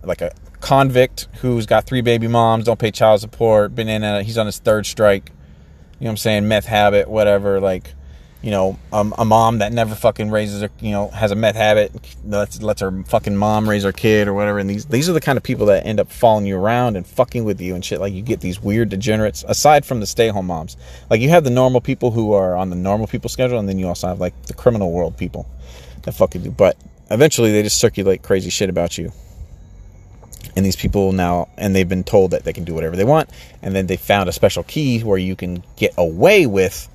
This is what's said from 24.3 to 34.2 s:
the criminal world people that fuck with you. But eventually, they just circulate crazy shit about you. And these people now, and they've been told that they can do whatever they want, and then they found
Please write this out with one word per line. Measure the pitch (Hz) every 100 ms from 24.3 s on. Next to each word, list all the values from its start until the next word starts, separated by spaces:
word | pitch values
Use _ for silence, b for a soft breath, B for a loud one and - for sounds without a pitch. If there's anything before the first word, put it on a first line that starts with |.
| -
the | -
criminal | - 123 110 92
world | 85 82 -
people | 90 - - - B B B B
that | -
fuck | - 95
with | - 95
you. |
But | 120 95 - - - -
eventually, | 110 131 - 113
they | 107
just | 104 -
circulate | 113 - 95 92
crazy | - 95 95
shit | - 95
about | 90 85 -
you. | 82 - b b b - - - - - - - - - - 95
And | 95
these | 92
people | 98 104 95
now, | 95 87 87 - -
and | 104 95
they've | 90
been | 92 90
told | 104 95
that | 87 -
they |
can | 82
do | 85
whatever | 80 80 90
they |
want, | 107 156 - B B B
and | - 95
then | 92
they | 92
found | - 101